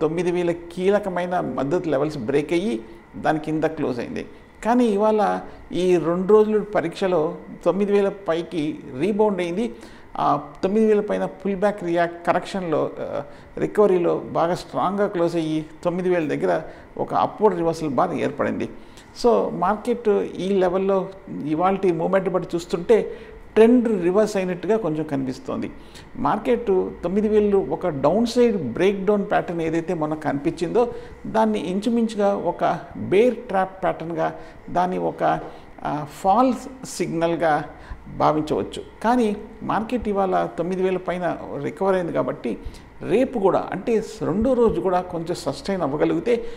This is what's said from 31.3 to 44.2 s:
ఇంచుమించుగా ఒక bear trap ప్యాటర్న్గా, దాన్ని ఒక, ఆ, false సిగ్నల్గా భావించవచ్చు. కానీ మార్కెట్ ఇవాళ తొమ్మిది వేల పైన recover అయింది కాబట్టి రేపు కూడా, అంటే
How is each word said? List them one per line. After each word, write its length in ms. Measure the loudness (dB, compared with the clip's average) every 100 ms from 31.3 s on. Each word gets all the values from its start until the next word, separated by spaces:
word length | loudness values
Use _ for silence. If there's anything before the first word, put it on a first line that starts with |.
| 0 2 0
ఇంచుమించుగా 800 | -2 -2 0 2 0 2 0 0
ఒక 420 | -2 0 -2 -2 -6 -10
bear 380 | 2 4 4
trap 480 | 2 -2 -2 -2 -2
ప్యాటర్న్గా, 520 | -4 -2 -6 -2 -4 -4 -14 -18 -4
దాన్ని 280 | -2 0 -2
ఒక, 420 | -4 0 0 0 -4 -14 -20 -10
ఆ, 220 | -6 -6 -8 -2
false 640 | 2 4 4 0 -6 -14 -10
సిగ్నల్గా 800 | -6 -4 0 0 2 2 2 -2 -12 -16 -16 -10 0
భావించవచ్చు. 680 | 2 2 0 -2 -4 -8 -14 -4
కానీ 320 | 0 2 2 -2 -8 -10
మార్కెట్ 460 | -4 -2 -2 -4 -2
ఇవాళ 400 | 0 2 0 0 -2
తొమ్మిది 240 | -4 0
వేల 140 | 0 0
పైన 400 | -2 -4 -4 -4 -8 -6
recover 320 | -6 -2 0
అయింది 180 | 2 0
కాబట్టి 460 | -2 -2 -4 -6 -6 -10 -14 -18 -12 0
రేపు 300 | 2 2 2
కూడా, 300 | 2 2 0
అంటే 300 | -4 0 0 -2 -6